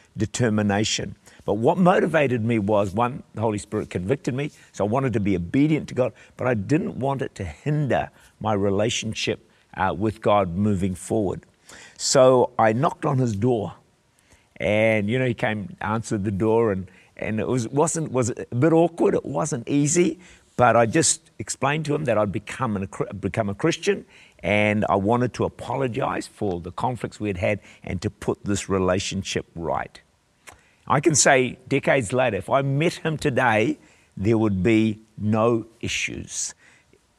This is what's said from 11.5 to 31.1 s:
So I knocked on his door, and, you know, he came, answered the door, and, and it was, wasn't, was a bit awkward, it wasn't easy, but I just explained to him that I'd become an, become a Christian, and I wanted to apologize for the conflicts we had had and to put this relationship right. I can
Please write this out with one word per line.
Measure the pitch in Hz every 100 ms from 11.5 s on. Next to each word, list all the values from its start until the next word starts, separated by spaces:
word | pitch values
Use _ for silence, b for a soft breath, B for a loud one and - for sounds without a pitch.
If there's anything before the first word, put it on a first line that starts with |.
| _ B B B B
So | - 139 131 127 - -
I | 113
knocked | 113 160 - 160
on | 135
his | 127
door, | 101 120 120 90 - _ _ _ b b b b -
and, | 80 107 113 110 101
you | 127
know, | 127
he |
came, | 117 120 107 90 95
answered | 101 113 - 110
the | 101
door, | 98 110 113 117
and, | 95 90 b b b
and | - 220
it | -
was, | 127 110
wasn't, | 135 160 165 151
was | 120 117
a | 110 95
bit | 120 156
awkward, | 160 170 170 202
it | -
wasn't | - 165 160 131 117
easy, | 143 143 165 175 - B B B -
but | 120 113
I |
just | 117 98 143 - _ -
explained | 113 - 135 151 143
to |
him | 147
that | 147 104
I'd | 104
become | 87 - - 131 101
an, | 95 - - 101
become | 98 113 101
a |
Christian, | 98 160 160 - 196 - B B B
and | 90 104 107 107 -
I | 98
wanted | 98 120 123
to | -
apologize | 92 - - 131 135 117 - 92 -
for | - 104 87
the | 85
conflicts | - 123 123 - -
we | 104
had | 90
had | 107 104 B B
and | - 90
to | 107
put | - - -
this | - 101 -
relationship | 95 90 95 - 98 - - -
right. | 82 80 67 - - _ _ _ _ B B B B B
I | 135
can | 330